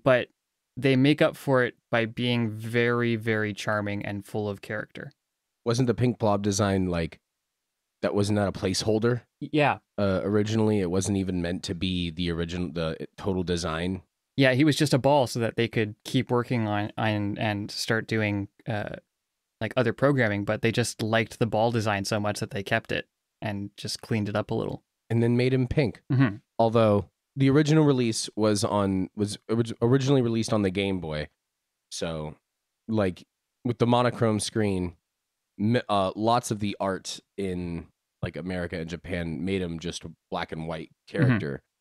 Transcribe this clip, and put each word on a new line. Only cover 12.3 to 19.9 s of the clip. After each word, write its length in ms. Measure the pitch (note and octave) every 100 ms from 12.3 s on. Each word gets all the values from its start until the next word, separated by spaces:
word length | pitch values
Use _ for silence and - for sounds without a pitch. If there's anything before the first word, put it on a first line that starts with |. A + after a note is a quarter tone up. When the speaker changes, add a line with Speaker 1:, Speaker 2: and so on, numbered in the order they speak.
Speaker 2:
origin-, 420 | E2 E2+ F2 F2+
the 340 | E2 D#2+ - - -
total 260 | G#2 F#2
design. 580 | F2 F2 E2+ D#2+ F2+ F#2+ - _ _ -
Speaker 1:
Yeah, 140 | C3+
he 140 | B2+ D#3
was 100 | C3+
just 180 | D3
a 40 | C#3
ball 280 | C3+ D3 A#2+
so 120 | B2+
that 160 | A2+ -
they 140 | A#2
could 260 | A#2+ G#2+ G#2
keep 260 | - C3 A2+
working 380 | B2 A#2 B2 A2
on, 240 | G#2 G#2 -
on 400 | A2+ G#2+ G2+ G#2
and 340 | A2+ G2+ G#2
start 340 | - - A2+ G#2
doing, 440 | A2+ G#2 G2+ G2+ _ -
uh, 300 | G#2+ - - - _ _ _ _ _
like, 120 | A2 -
other 160 | A#2